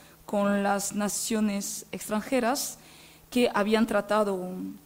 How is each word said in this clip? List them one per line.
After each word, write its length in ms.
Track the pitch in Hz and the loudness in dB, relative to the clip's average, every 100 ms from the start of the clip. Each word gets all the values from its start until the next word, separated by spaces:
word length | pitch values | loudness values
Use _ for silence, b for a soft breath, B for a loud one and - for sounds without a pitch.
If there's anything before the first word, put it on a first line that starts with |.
| B B - | B B -4
con 360 | 208 202 202 | 0 2 2
las 320 | 202 202 - | 2 0 -2
naciones 920 | 208 208 - - 220 214 202 202 - - | -4 -2 -4 -2 0 0 0 -6 -10 -10
extranjeras 880 | 185 - 214 - 262 233 277 - - B B B B - | -12 -4 -4 0 0 2 0 -4 -10 B B B B -2
que 220 | 247 240 | 2 4
habían 360 | 214 202 220 226 | 4 2 2 4
tratado 500 | 208 202 208 208 190 185 185 190 - | 0 2 2 2 -2 -4 -8 -8 -10